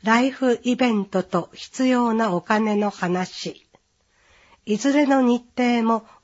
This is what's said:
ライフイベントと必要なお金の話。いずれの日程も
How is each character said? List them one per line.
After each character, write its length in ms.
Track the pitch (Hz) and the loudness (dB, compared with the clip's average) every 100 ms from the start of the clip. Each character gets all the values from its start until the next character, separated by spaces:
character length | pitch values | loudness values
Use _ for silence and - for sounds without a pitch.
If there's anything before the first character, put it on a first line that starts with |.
ラ 160 | 185 233 | 0 2
イ 100 | 262 | 2
フ 300 | 254 262 233 | 0 -2 0
イ 140 | 247 247 | -2 0
ベ 160 | 247 | 0
ン 120 | 214 | 0
ト 200 | 190 190 | -2 -4
と 260 | 175 180 - | -2 -4 -6
必 340 | - - - 254 | -12 -12 -2 0
要 280 | 247 240 | 2 0
な 180 | 220 226 | 0 0
お 80 | 175 | -2
金 360 | - 214 214 208 | -2 0 0 0
の 140 | 208 | -2
話。 760 | - 180 180 185 - 165 - _ _ _ _ _ _ _ _ _ _ | -4 -4 -4 -4 -10 -12 -14 _ _ _ _ _ _ _ _ _ _
い 120 | - 208 | -6 -2
ず 160 | 277 | 2
れ 140 | 285 277 | 2 4
の 160 | 269 | 4
日 220 | 247 240 - - | 2 0 -2 -4
程 260 | 247 240 | 0 0
も 240 | 226 226 - - | 0 -2 -4 -12